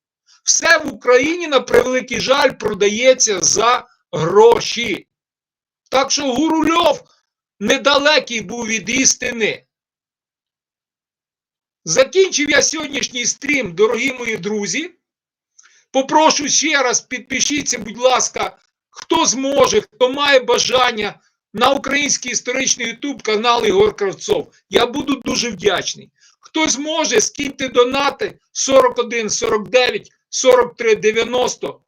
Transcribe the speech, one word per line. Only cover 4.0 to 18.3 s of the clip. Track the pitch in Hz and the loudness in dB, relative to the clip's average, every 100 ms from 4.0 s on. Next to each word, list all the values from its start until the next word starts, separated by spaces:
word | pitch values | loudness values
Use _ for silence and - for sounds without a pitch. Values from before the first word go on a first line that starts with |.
| _ | _
гроші. | - 160 196 233 233 - - 233 170 - _ _ _ _ _ _ _ _ | -4 2 6 8 6 0 -6 -6 -6 -10 _ _ _ _ _ _ _ _
Так | 262 269 | -2 0
що | - 285 | -2 -2
Гурульов | 247 311 320 311 330 339 - - _ _ _ _ _ | 0 0 2 0 2 2 0 -4 _ _ _ _ _
недалекий | 202 269 226 285 285 302 - 233 | -2 0 2 2 4 2 0 -8
був | 185 240 226 | -8 -8 -6
від | 220 180 | -6 -4
істини. | 247 262 - 262 240 202 - _ _ _ _ _ _ _ _ _ _ _ _ _ _ _ _ _ _ _ _ _ _ | 0 0 0 -4 -4 -4 -4 _ _ _ _ _ _ _ _ _ _ _ _ _ _ _ _ _ _ _ _ _ _
Закінчив | 170 165 262 370 381 277 294 | -4 0 2 2 2 0 0
я | 285 | 2
сьогоднішній | - 311 302 277 220 247 240 | 0 -2 -6 -6 -6 -6 -6
стрім, | - 277 285 214 | -6 -4 -4 -4
дорогі | 165 214 240 269 | 0 0 0 -4
мої | 254 233 214 | -4 -6 -6
друзі. | 180 214 202 214 339 - _ _ _ _ _ _ _ _ _ | -6 -6 -4 -6 -8 -14 _ _ _ _ _ _ _ _ _
Попрошу | 262 269 302 311 - 285 | -4 2 4 4 2 0
ще | - 294 285 | 0 2 0
раз, | 262 226 | 0 -2
підпишіться, | - 247 - 254 214 294 - 240 | -4 -10 -8 -4 -2 -2 -4 -6
будь | 233 220 | -8 -2
ласка, | 254 247 - | 2 2 0